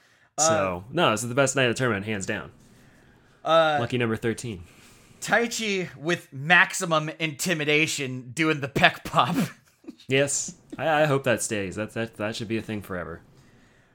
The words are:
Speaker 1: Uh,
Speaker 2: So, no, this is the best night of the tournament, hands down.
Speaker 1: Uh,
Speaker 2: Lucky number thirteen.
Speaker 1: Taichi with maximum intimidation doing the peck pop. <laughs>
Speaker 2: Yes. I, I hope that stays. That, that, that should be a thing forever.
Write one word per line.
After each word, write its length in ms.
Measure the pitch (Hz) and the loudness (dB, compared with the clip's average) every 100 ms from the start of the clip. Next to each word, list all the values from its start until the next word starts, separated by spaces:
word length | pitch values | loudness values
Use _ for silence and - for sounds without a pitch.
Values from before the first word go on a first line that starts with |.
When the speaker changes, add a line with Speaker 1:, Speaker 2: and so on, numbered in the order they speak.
| _ _ _ - | _ _ _ 2
Speaker 1:
Uh, 40 | |
Speaker 2:
So, 420 | 156 160 95 90 101 | 4 4 0 -4 -6
no, 200 | 147 160 | 0 2
this 100 | 107 | 2
is 80 | 117 | -2
the 60 | 120 | 0
best 200 | 135 143 | 2 2
night 100 | 127 | 2
of 100 | 110 | 2
the 20 | |
tournament, 300 | 131 101 104 | 0 0 -2
hands 180 | 104 95 | -4 -4
down. 240 | 104 64 - _ - - _ _ _ _ _ - | -6 -8 -16 _ -20 -20 _ _ _ _ _ 2
Speaker 1:
Uh, 320 | 160 156 151 | 4 4 2
Speaker 2:
Lucky 200 | 120 123 | 0 0
number 160 | 120 110 | 0 0
thirteen. 480 | 117 107 123 92 85 - - - - - | -2 -4 -6 -10 -14 -20 -20 -20 -20 -12
Speaker 1:
Taichi 760 | - 208 233 233 214 196 175 131 | 0 2 2 -2 -2 -2 -4 -6
with 380 | 151 170 - | -2 -2 -4
maximum 760 | 135 147 175 185 - 185 160 156 147 | -8 4 4 4 0 0 0 0 -4
intimidation 1120 | 160 135 180 165 147 151 156 - 131 127 127 | -4 -4 -2 -2 2 2 2 -2 -6 -8 -8
doing 280 | 117 160 151 | -2 0 0
the 60 | 135 | -2
peck 360 | - 175 - | 2 2 2
pop. 320 | - 170 131 254 | -4 0 2 0
<laughs> 40 | 170 - _ _ - - - | -2 -6 _ _ -20 -16 -2
Speaker 2:
Yes. 480 | 135 143 - - - - - | 0 2 -2 -6 -12 -14 -4
I, 260 | 143 151 | 2 4
I 20 | 151 | 4
hope 180 | 135 | 2
that 180 | 135 107 | 2 0
stays. 340 | - 107 95 87 | 0 -4 -4 -6
That, 180 | 107 | -8
that, 220 | 117 113 - | -6 -6 -6
that 180 | 107 113 | -6 -6
should 120 | 107 | -4
be 80 | 113 | -6
a 40 | |
thing 200 | 104 107 | -4 -8
forever. 400 | 98 90 80 85 - - - _ _ _ _ | -6 -8 -8 -12 -18 -20 -20 _ _ _ _